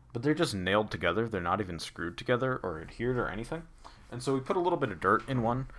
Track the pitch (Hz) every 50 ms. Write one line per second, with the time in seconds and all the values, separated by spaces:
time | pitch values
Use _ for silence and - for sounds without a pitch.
0 | - - - 117 120 147 156 190 170 131 110 95 90 92 98 107 107 104 - -
1 | 90 87 85 107 117 113 104 92 85 87 92 101 104 90 85 80 - - - -
2 | 82 85 87 - - - 127 117 131 131 131 - - 95 80 80 82 - - -
3 | 113 123 127 123 95 - 90 104 117 - 160 165 - - - - - - - -
4 | - - 120 120 123 139 135 131 131 - 196 185 170 180 175 147 139 107 95 80
5 | - 95 107 - - - 131 123 113 113 120 127 131 - -